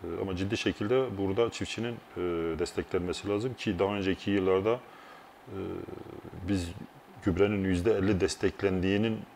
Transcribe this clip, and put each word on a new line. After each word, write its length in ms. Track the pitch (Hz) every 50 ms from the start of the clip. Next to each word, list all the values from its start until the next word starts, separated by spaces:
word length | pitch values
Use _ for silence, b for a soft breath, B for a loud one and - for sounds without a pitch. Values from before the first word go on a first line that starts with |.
| -
E, 40 | 82 85 92
ama 140 | 98 98 95
ciddi 220 | 90 95 98 113 113
şekilde 600 | - 104 92 - 104 104 123 131 131 123 107 98
burada 340 | 98 98 98 107 117 117
çiftçinin, 420 | - - 101 - - - 110 120 120
e, 260 | - - - - - 90 90 85 82 82 82 82 78
desteklenmesi 720 | 87 85 - - 85 - - 95 87 90 87 - - 98
lazım 240 | 101 104 110 131 120
ki 260 | - - 117 98 85
daha 160 | 101 98 104
önceki 360 | 101 95 95 92 - - -
yıllarda, 480 | 101 101 92 95 95 95 95 110 117 127 B B B B B B B B B B B B - -
e, 100 | 101 98 95 92 90 87 87 - - - - - - - - - - 85 92 87
biz 240 | 101 95 87 85 85 - - - - - - - - - -
gübrenin 380 | 101 87 82 98 101 107 101 95
yüzde 280 | 95 92 87 87 113
elli 300 | 107 101 92 98 107 90
desteklendiğinin 960 | 98 92 - - - 98 - - - 98 92 92 87 95 98 101 107 113 110 110 - - -